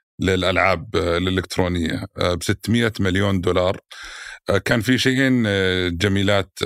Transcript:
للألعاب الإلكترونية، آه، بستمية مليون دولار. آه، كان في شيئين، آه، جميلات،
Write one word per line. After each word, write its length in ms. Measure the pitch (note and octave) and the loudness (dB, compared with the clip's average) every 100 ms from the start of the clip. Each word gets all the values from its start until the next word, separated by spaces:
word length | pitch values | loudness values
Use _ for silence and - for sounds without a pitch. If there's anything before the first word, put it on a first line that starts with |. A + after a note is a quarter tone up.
| _ - | _ -4
للألعاب 760 | F2+ F#2+ F2+ F2+ F#2 F2 D2+ F2+ | 0 2 2 2 2 0 -2 -2
الإلكترونية، 1080 | F2 E2+ F#2 F#2 - - F2+ F2 D#2 F2 G2 - | 0 0 0 -2 -2 -2 -2 0 -2 -4 -8 -4
آه، 160 | F2 | -2
بستمية 580 | F2 - G2+ - A#2 A#2 - | -2 -2 -4 0 0 0 0
مليون 400 | F#2+ F#2+ G2+ F#2+ | 0 0 0 0
دولار. 400 | F2+ F2+ F2+ - _ - - - - - - | 0 2 0 -2 _ -18 -18 -16 -18 -12 -2
آه، 80 | G2 | -2
كان 220 | - B2 | 2 0
في 180 | A2+ B2+ | 2 2
شيئين، 460 | C3 B2+ C3+ B2 A2 | 2 2 2 2 2
آه، 420 | G2 F#2 F#2 F2+ | 2 2 0 0
جميلات، 720 | E2+ G2 G2 G2 G2+ F2+ - | 0 0 2 2 0 0 -4